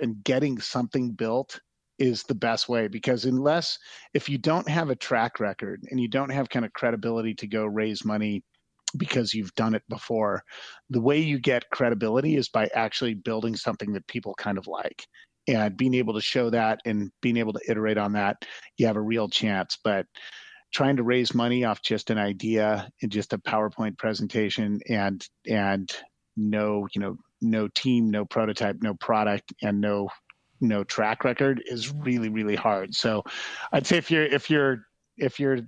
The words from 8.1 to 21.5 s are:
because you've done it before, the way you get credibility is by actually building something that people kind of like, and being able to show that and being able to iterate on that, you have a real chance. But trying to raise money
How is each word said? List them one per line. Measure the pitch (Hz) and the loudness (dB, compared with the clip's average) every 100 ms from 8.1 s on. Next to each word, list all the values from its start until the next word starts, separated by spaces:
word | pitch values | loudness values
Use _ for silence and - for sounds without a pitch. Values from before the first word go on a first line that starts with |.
| 107 107 101 - _ _ _ - 135 | 0 0 -2 -6 _ _ _ -8 -4
because | - 135 113 | -2 0 0
you've | 110 95 - | -2 -6 -2
done | 113 | 0
it | 110 - | 0 -4
before, | 107 - 113 107 98 - - - - _ | -10 -4 -2 0 -2 -6 -16 -18 -20 _
the | 123 | 0
way | 117 147 | 4 4
you | 160 143 | 2 0
get | 120 123 - | 2 0 0
credibility | - 123 113 110 120 147 151 | 0 2 2 2 2 2 2
is | 120 | 0
by | - 107 - | 0 0 0
actually | 110 - 123 | -2 0 -2
building | 107 104 113 117 113 | -2 -4 -2 -2 -2
something | - 101 104 | -4 -4 -4
that | 98 - | -6 -6
people | - - 95 | -8 -8 -6
kind | 107 98 | -4 -4
of | 90 | -4
like, | 85 - - - - - _ - | -6 -6 -10 -16 -20 -20 _ 0
and | 120 107 95 | 2 2 2
being | 131 | 2
able | 127 113 | 4 2
to | 107 | 0
show | - 131 117 | 0 0 2
that | 117 110 110 117 | 2 2 0 0
and | 107 101 - | -2 -2 -2
being | 127 117 | 0 2
able | 110 | 0
to | 107 - | -2 -2
iterate | 110 107 107 | 0 2 2
on | 101 | 2
that, | 104 101 104 - - - - | 2 0 -2 -8 -16 -12 0
you | 117 | 2
have | 107 | 2
a | |
real | 107 113 104 | 0 0 0
chance. | - 110 98 90 - | 0 0 0 -2 -2
But | 113 101 92 - - - - - _ | 0 0 -2 -10 -18 -18 -20 -20 _
trying | - 139 139 | 0 2 4
to | |
raise | 117 123 120 | 4 2 2
money | 123 120 | 2 2